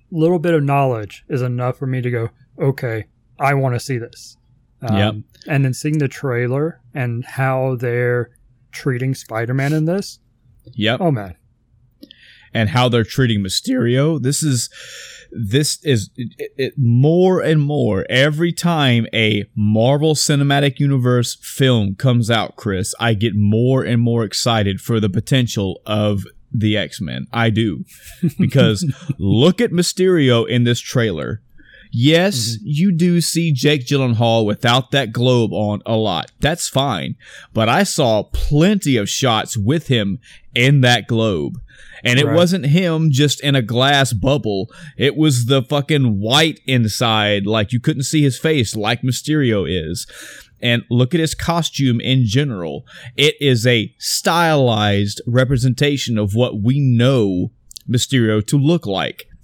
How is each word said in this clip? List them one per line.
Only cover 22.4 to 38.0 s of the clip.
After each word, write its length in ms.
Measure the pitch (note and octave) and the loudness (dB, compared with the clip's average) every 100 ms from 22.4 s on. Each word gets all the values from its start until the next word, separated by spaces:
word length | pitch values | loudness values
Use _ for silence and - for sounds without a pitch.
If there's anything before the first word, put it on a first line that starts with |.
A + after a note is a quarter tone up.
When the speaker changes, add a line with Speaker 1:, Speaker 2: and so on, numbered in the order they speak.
| F#2 - | -2 -6
Speaker 2:
Chris, 380 | G#2+ F#2+ F#2+ - | -6 -4 -6 -4
I 140 | A#2 | -2
get 200 | G#2 A2+ G2+ | 0 0 2
more 480 | G#2 G#2+ B2 C3 | 2 2 2 0
and 180 | F#2+ A#2+ | 0 0
more 220 | A#2 A#2 | 0 0
excited 580 | G#2+ - B2 A2+ G2 F#2+ | -2 -4 -2 0 0 -2
for 180 | - A#2 | -2 -2
the 100 | G#2 | 0
potential 680 | G2 - C3 A#2 - G2 - - | -2 -2 0 0 -2 -6 -6 -6
of 380 | G#2+ G#2 G2+ G2 - _ | -2 0 -2 -6 -16 _
the 240 | A#2+ G#2+ G#2 | -2 0 0
X-Men. 520 | E2+ - E2 B1 C2+ | -4 -8 -10 -10 -6
I 200 | A#2 A#2 | 0 0
do. 340 | G#2+ A2+ C#2 - - - - F3 - | 2 0 -4 -10 -16 -20 -4 -4 0
Because 440 | D3+ C#3 - G#2+ E3 - - | 2 4 4 2 -2 -4 -8
Speaker 1:
<laughs> 60 | - | -4
Speaker 2:
look 420 | G2 G#2 D#3 - | 0 4 4 4
at 100 | A#3+ | 0
Mysterio 760 | E3 F3 - F#3 E3+ C3 A#2 A2+ | 0 -2 0 2 4 4 2 2
in 140 | B2 | 0
this 160 | A#2+ A#2+ | 2 0
trailer. 600 | - C3 A2+ D#2+ B1 A2 - - - - - | -2 -2 -2 -2 -6 -8 -12 -20 -20 -20 -10
Yes, 600 | A#2+ C3+ E3 F#3+ C3 G#2+ A2+ | 2 4 4 2 0 -4 -8
Speaker 3:
Mm-hmm. 80 | - | -6
Speaker 2:
you 240 | D3 G3 E3 | 0 0 2
do 240 | F3 F3 | 2 2
see 300 | D#3+ E3 E3+ | 0 -2 -2
Jake 340 | C3+ D3 D3+ B2 | 0 2 0 0
Gyllenhaal 600 | C#3 C3 A#2 A#2 A2+ G#2+ | -2 0 2 2 2 0
without 460 | G#2 A#2+ B2+ - | 0 0 0 0
that 200 | C#3 A2+ | -2 -2
globe 400 | A#2 B2 B2 A2 | -2 2 2 0
on 300 | E2 G#2 G#2 - | -2 -4 -4 -2
a 100 | A2 | -2
lot. 340 | G#2+ E2 - _ | 0 -2 -6 _
That's 300 | C#3 E3+ - | -2 -2 -4
fine. 460 | C3 C#3 F#2+ C#2 - - - - | -2 -2 -4 -6 -10 -16 -20 -8
But 140 | - A2 | -2 2
I 140 | C#3+ | 2
saw 400 | G3+ - | 0 0